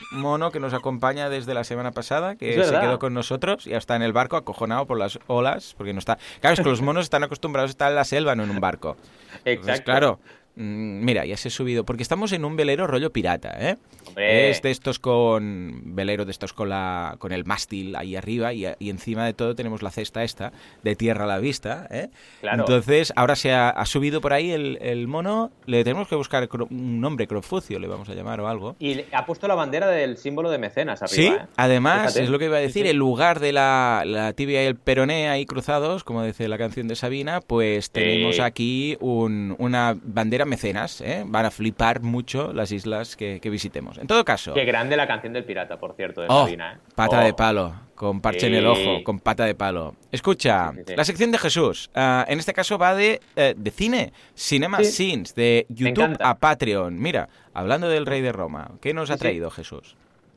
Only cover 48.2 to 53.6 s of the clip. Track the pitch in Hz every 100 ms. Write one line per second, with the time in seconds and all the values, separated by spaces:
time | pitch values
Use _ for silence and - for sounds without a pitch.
48.2 | 110 110 117 113 110 107 98 87 90 98
49.2 | 110 110 113 98 98 90 78 - _ 123
50.2 | 190 190 127 98 82 65 - 110 156 170
51.2 | 233 233 165 170 131 - - 127 131 127
52.2 | - 151 180 190 185 202 180 190 208 220
53.2 | - - 139 110